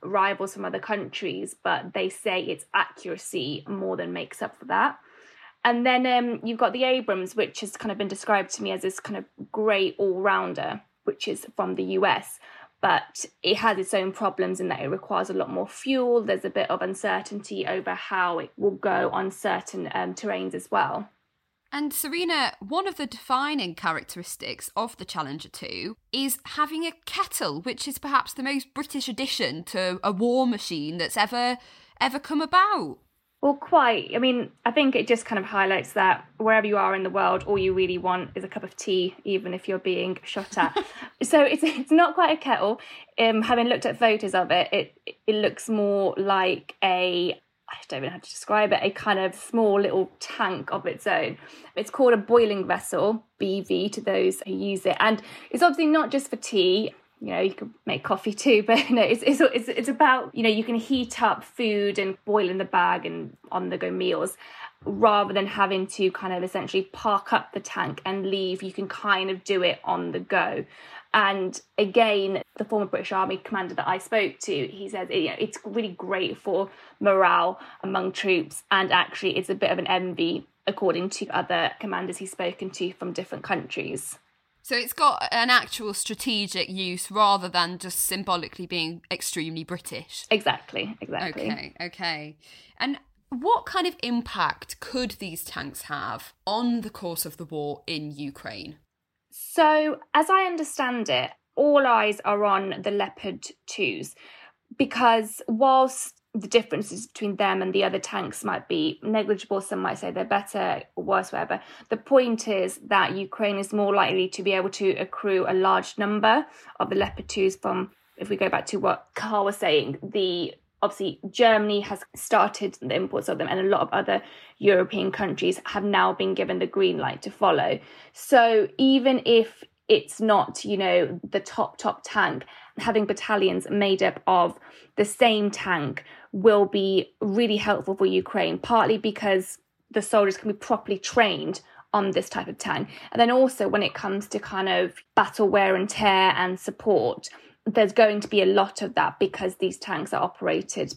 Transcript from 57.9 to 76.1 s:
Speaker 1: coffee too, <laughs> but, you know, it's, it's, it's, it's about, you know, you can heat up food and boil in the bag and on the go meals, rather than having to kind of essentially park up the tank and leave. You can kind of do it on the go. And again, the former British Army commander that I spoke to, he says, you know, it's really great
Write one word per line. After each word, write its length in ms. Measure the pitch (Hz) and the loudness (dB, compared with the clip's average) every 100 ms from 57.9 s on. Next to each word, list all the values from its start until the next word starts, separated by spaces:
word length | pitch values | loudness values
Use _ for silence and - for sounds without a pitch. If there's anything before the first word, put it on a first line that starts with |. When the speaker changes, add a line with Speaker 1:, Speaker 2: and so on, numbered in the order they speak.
| 139 | -4
Speaker 1:
coffee 280 | - - 220 | -2 -2 -2
too, 300 | 202 277 214 | 0 4 6
<laughs> 40 | 208 | 6
but, 220 | 226 - | 4 4
you 60 | |
know, 80 | 240 | 4
it's, 220 | 196 233 - | 4 4 4
it's, 140 | 285 | 6
it's, 280 | 262 240 226 | 4 4 -2
it's 200 | 269 262 | -4 -2
about, 440 | 269 294 254 - - | 4 6 4 0 0
you 80 | |
know, 40 | 226 | 2
you 140 | 214 | 2
can 140 | 226 233 | 0 -2
heat 440 | 226 269 233 - | 0 -2 -2 0
up 220 | 226 - | 2 0
food 560 | - - 226 208 202 196 | -4 -4 0 0 0 0
and 180 | 190 190 | -2 -4
boil 240 | - 208 185 | 0 2 2
in 100 | 190 | -2
the 60 | |
bag 420 | 185 190 180 175 165 | 0 2 2 0 -4
and 300 | 170 156 - - | -8 -10 -14 -8
on 200 | 92 90 | -6 -4
the 60 | 90 | -4
go 140 | 90 | -4
meals, 460 | 92 92 82 - - - - - _ | -2 -2 -2 -4 -6 -18 -18 -18 _
rather 500 | - 202 220 208 196 | -8 4 6 6 2
than 140 | 196 202 | 0 -2
having 400 | 208 196 190 190 | 0 0 0 -4
to 240 | - 190 | 0 -2
kind 200 | - 190 | 0 -4
of 120 | 180 | -4
essentially 400 | 185 185 185 190 190 | -4 -6 -4 -2 -4
park 400 | - 220 294 - | -4 0 0 2
up 200 | 226 - | -2 -2
the 60 | 202 | -10
tank 420 | - - 156 147 | -8 -6 -6 -6
and 260 | 185 196 190 | -6 -4 -2
leave. 320 | 196 185 185 | -2 -2 -4
You 80 | 190 | -8
can 160 | 190 196 | -8 -8
kind 440 | - 208 190 190 | -6 -2 0 -2
of 120 | 190 | -4
do 220 | - 196 | -2 0
it 160 | 175 - | 0 0
on 300 | - 180 175 | -2 -2 -4
the 80 | 180 | -6
go. 440 | 180 190 175 - - - - - - | -2 0 0 -4 -8 -14 -20 -20 -2
And 440 | 214 196 196 185 - - - | 2 2 0 -4 -6 -4 0
again, 640 | 208 233 226 202 196 190 - - | 2 4 4 4 0 -4 -6 -10
the 80 | 214 | -2
former 180 | 214 | -2
British 280 | 190 - 196 | -2 -4 -2
Army 260 | 190 190 190 | -2 -2 -4
commander 360 | - 202 180 | -6 -6 -4
that 140 | 180 - | -4 -2
I 80 | 185 | -4
spoke 420 | - 220 196 - | -2 0 0 -4
to, 280 | - 156 123 | -4 -4 -4
he 220 | 190 196 | -8 -10
says, 180 | 196 180 | -8 -4
you 180 | 180 156 | -2 -2
know, 80 | - | -2
it's 200 | 214 - | -6 -6
really 240 | 220 208 214 | -6 -4 -4
great 480 | 175 180 | -6 -6